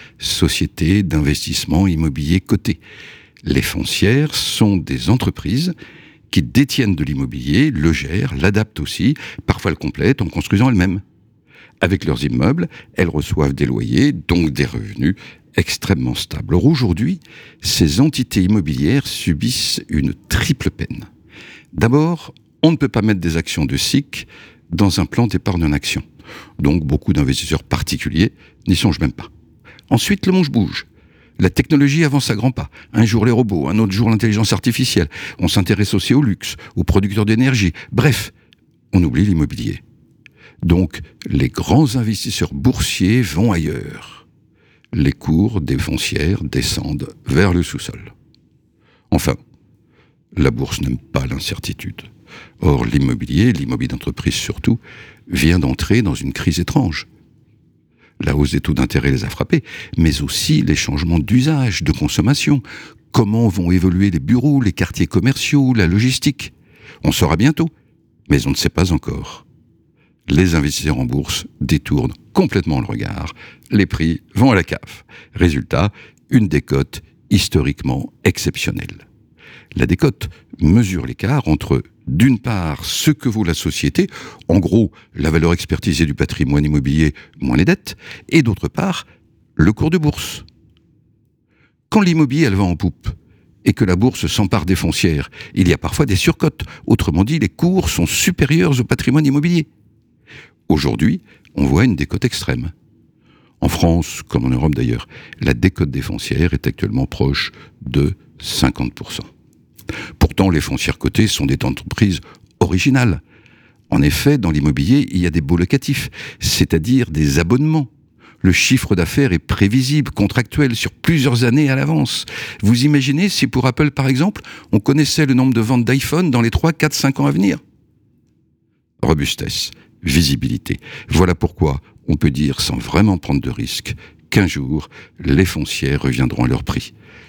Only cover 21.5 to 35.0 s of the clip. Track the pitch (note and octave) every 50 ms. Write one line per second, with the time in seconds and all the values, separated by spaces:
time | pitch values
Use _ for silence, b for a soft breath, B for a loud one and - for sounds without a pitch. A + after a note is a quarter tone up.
21.5 | B B B B B D#2+ A2+ A#2 C3 D3+ D#3 E3+ F3 - - - - _ _ _
22.5 | _ - - D#3+ E3 - C#3 A#2 - A#2 G#2 A2 G#2 F2+ E2+ E2+ D#2+ E2 D#2+ -
23.5 | - E2 D2 B1 - - - - - C#3+ C#3+ - - - - B B B B B
24.5 | B B B B F2 - G#2 G2 - F#2 E2 - - - B2 G#2 F#2+ F2 - G#2+
25.5 | F2+ E2+ E2 D2+ D2 C#2+ - - - - - - _ B B B B B B B
26.5 | B - - - - - D2+ - D3 - - - E3+ D2+ C#2+ B1+ - - - -
27.5 | - - - - - - - - - - - - - D#2+ G2+ C3 - b b b
28.5 | b b b - F#2 - - G2 D#2 - D#2 B1+ - - - - - - _ _
29.5 | _ _ B B B B B B - A2+ - - G3+ - - F#3+ F#3 F#3 E3+ C#3
30.5 | C3+ A#2 F#2 - - - - _ b b b b b b b b b - F#2 -
31.5 | - - C#3 - D#3+ C#3 C#3+ C#3 C#3+ E3 E3 C#3 C#3+ C#3 - - A2+ G#2 A#2 C3
32.5 | - - D#2+ - B B B B B A2 A2+ G2+ A2 A2+ G#2+ B2 A#2 A#2 B2 G2+
33.5 | G2 D#2+ C2 C#2+ F#2+ A2 A2+ G2 F#2+ G#2 A2+ A2+ A2+ G#2 A#2 A2 G2+ G#2+ A2 -
34.5 | G#2 F2+ - B2 A2+ - C3 - - G#2